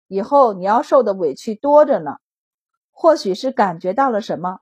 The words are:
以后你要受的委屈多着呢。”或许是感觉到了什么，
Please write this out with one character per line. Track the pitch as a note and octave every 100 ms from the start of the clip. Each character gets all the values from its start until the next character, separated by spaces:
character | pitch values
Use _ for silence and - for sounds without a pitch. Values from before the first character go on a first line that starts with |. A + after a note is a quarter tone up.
| _
以 | G3
后 | A3+ C#4+ B3+
你 | F#3+
要 | F#3+ A#3
受 | D4+ C#4+
的 | G#3+
委 | F#3+ D#3
屈 | C3 A#3 G#3+
多 | C#4+ D4
着 | C#4+ G#3
呢。” | D3+ - _ _ _ _ _ _ _
或 | _ E4 D4+
许 | G3+
是 | - C4
感 | B3+ G3+ E3
觉 | F3+
到 | A3 C#4
了 | G#3+
什 | A3 D3+
么， | F3+ F#3